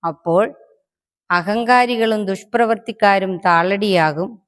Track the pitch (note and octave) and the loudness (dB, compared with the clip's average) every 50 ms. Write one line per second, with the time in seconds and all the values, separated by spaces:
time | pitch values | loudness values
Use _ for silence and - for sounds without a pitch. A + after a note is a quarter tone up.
0 | - E3+ D#3+ _ _ E3+ E3 F3+ G#3+ C4+ C#4 _ - _ _ _ _ _ _ _ | -6 -8 -8 _ _ 0 0 0 0 0 -4 _ -20 _ _ _ _ _ _ _
1 | _ _ _ _ _ _ F3+ F3 E3+ F#3 G#3 A3+ A#3+ A3+ B3 B3 B3 A#3+ B3 A3+ | _ _ _ _ _ _ -2 -2 -2 -2 -4 -4 0 2 4 4 4 2 0 -2
2 | A3+ A3 A3 G#3+ G#3 F#3+ F#3+ F#3 - _ - - A#3 A3 A3+ A3 - - G#3+ _ | 0 0 0 -2 -2 -4 -6 -6 -8 _ -2 -2 0 0 0 -4 -4 -14 -6 _
3 | - G3+ G3 G3 F#3 F#3+ F#3 E3+ - F#3 E3+ E3+ E3+ F#3 G3 G3+ G#3 G#3 F#3+ F3 | 2 2 2 2 0 -4 -6 -2 0 2 2 2 2 0 -2 -2 0 0 2 2
4 | D#3+ D#3 D3 D3+ F3+ G3+ A#3 G#3 _ | 2 2 0 -2 -6 -8 -8 -18 _